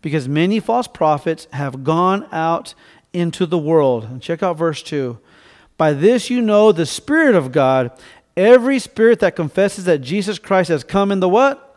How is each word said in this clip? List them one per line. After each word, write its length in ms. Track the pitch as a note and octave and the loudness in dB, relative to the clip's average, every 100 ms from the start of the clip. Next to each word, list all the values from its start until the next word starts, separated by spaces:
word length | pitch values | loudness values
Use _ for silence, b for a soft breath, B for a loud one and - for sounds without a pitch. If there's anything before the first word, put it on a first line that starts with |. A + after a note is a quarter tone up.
because 240 | D#3+ D3+ B2+ | -4 -4 -2
many 360 | D3 F3+ A3 | -2 0 -2
false 260 | - A#3 A#3+ | -2 -4 -4
prophets 600 | - D#3 D3 F3 D#3+ - | -2 0 0 -4 -6 -10
have 320 | C3 C#3+ C3 | -8 -8 -6
gone 440 | C3+ D#3+ F3+ G3 - | -2 0 0 -2 -6
out 420 | D#3+ E3 E3+ - - b b _ | -6 -4 -4 -8 -20 b b _
into 340 | F3 E3+ - F3+ | -4 -4 -4 -2
the 120 | F3 | -2
world." 480 | D3+ D#3+ C#3 A#2+ A2 | 0 2 2 0 -6
And 160 | B2+ | -14
check 200 | - E3+ | -8 -4
out 160 | F#3+ D#3+ | -4 -2
verse 240 | E3 D3 | -4 -4
two. 360 | - D3 C3 A#2 b b b b b _ | -8 -6 -6 -8 b b b b b _
"By 140 | D#3+ | 0
this 380 | C#3+ F#3 B3 - | 2 2 2 0
you 120 | B3 | -2
know 300 | A3 G#3 G#3+ | 2 4 4
the 140 | E3 D#3+ | 2 -2
Spirit 500 | - - D#4 D4+ F#3+ | -6 -2 2 4 2
of 160 | C3 | 0
God. 400 | C#3 C3 C3 A#2+ - B B B - | 0 2 2 -2 -8 B B B 0
Every 420 | G3+ B3 A#3+ C4+ | 6 6 4 -2
spirit 400 | - - A3+ A#3 | -4 2 4 4
that 160 | F#3+ - | 0 -2
confesses 480 | D#3 - G3 - | -4 0 -2 -2
that 160 | F#3 D#3 | -2 -2
Jesus 400 | B2 G3 G3 F#3 | -2 -4 -4 -8
Christ 300 | - F#3+ F3 | 0 0 2
has 160 | D#3 - | -2 -2
come 260 | G3 G3+ | -2 0
in 80 | G3 | 0
the" 80 | F#3 | 2
what? 480 | G#3 C4+ C4+ - | 2 2 -2 -16